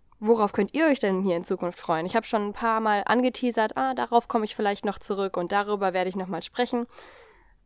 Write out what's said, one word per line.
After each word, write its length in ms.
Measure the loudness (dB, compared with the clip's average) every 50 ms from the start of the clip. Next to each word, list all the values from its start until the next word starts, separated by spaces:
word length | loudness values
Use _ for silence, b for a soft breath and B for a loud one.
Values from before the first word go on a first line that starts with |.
| _ _ _ _
worauf 320 | 2 2 4 4 4 2
könnt 220 | 2 0 0 0 2
ihr 120 | 2 4
euch 140 | 4 4 4
denn 220 | 2 0 2 2
hier 140 | 2 0 0
in 80 | 0 0
Zukunft 340 | -2 -4 -2 -2 -6 -6 -6
freuen? 280 | -4 -2 -2 0 0
Ich 100 | 0 -2
habe 100 | -2 0
schon 220 | 0 -2 -2 -2 -2
ein 40 |
paar 280 | -4 -2 -2 0 0 2
Mal 220 | 2 2 0 0 2
angeteasert, 680 | 2 2 4 4 2 0 0 -2 0 2 2 0 0 0
ah, 180 | -2 -2 -2 0
darauf 340 | -2 -2 2 2 2 2 2
komme 160 | -2 -2 0
ich 120 | -2 -4
vielleicht 280 | -2 -2 -2 -2 -2 -4
noch 140 | -6 -6 -6
zurück 380 | -6 -6 -2 -2 -2 -2 -2
und 160 | -4 -2 0
darüber 400 | 0 0 0 0 -2 0 0 0
werde 160 | 0 0 -2 -2
ich 80 | -2
nochmal 260 | -4 -6 -6 -6 -8
sprechen. 440 | -8 -8 -2 -2 -2 0 0 -4 -4 B B B B B B B B B B B B B B B _